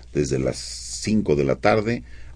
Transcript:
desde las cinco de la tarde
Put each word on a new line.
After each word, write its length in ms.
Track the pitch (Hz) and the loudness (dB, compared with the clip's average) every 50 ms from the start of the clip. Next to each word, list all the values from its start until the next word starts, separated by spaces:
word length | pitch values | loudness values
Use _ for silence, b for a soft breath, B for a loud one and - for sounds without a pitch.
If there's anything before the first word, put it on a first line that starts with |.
| B B | B B
desde 260 | - 71 73 65 67 65 | -2 0 0 2 2 0
las 180 | 65 64 60 | 0 0 -2
cinco 800 | - - - - - - - - - - 107 110 104 - - 73 | -4 -6 -10 -10 -10 -10 -10 -8 -4 0 2 2 2 4 4 4
de 80 | 71 71 | 4 4
la 120 | 67 65 | 2 2
tarde 460 | - - 104 107 110 104 113 120 120 B B B B B B B | 2 4 4 4 4 2 0 -2 -4 B B B B B B B